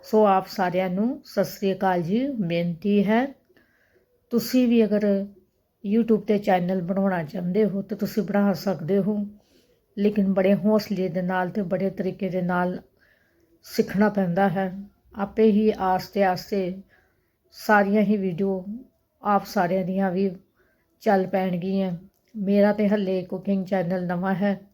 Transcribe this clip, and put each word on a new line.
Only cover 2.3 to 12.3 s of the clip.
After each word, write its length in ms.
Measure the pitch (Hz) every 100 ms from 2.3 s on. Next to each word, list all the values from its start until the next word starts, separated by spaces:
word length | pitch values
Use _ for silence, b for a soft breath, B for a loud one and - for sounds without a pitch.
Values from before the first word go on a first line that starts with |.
| 254 170 170 175 160 202 202
ਹੈ, 300 | 196 226 277 - _ b b b b b b _ _
ਤੁਸੀਂ 380 | 233 - 254 247
ਵੀ 160 | 233
ਅਗਰ 420 | 214 208 208 196 202 - _ _ _ _ 202 220
YouTube 240 | 226 214
'ਤੇ 180 | 208 202
ਚੈਨਲ 440 | 208 185 175 190
ਬਣਾਉਣਾ 400 | 175 196 196 180
ਚਾਹੁੰਦੇ 420 | 151 180 175 185
ਹੋ, 180 | 208 196
ਤਾਂ 140 | 196 208
ਤੁਸੀਂ 260 | 202 -
ਬਣਾ 300 | 175 202 202
ਸਕਦੇ 460 | 170 196 170 151 196
ਹੋ, 280 | 185 214 202 - b b b b _ -
ਲੇਕਿਨ 360 | 202 208 196
ਬੜੇ 200 | 190 190
ਹੌਸਲੇ 540 | 202 196 214 208 185 185
ਦੇ 140 | 165
ਨਾਲ 280 | 180 185 180
ਤੇ 120 | 196
ਬੜੇ 280 | 180 180 190
ਤਰੀਕੇ 380 | 185 190 185
ਦੇ 140 | 190